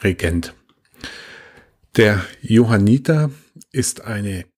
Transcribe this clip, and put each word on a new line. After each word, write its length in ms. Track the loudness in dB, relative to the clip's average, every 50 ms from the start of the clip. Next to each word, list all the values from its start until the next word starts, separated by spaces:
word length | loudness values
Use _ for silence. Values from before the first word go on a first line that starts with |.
| -2
Regent. 500 | -2 -2 0 -2 -2 -2 -2 -4 -6 -10 _ _ _ _ _ _ _ _ _ -18 -18 -16 -18 -20 -20 -20 -20 -20 -20 -20 -20 -20 _ _ _ _ _ 0
Der 280 | 2 4 4 2 0 -2 -6 -12 -14
Johanniter 880 | -4 2 4 4 4 4 4 2 4 4 2 2 2 0 0 0 0 -2 -4 -8 _ _ _ -20 -20 _
ist 300 | -6 -4 -4 -4 -6 -8
eine 440 | -10 -8 -8 -6 -6 -6 -6 -8 -10 -14 _